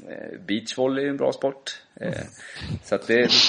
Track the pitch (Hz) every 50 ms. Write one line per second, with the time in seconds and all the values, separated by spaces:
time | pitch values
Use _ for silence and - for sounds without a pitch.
0 | - - - - - 80 - - 92 - 101 113 110 - - - 127 135 135 135
1 | 139 143 143 139 135 135 135 - - 135 135 - - - - - - _ _ -
2 | 110 113 - - - - - - - - - - - - - - - - - 95
3 | - - 113 120 123 117 - - -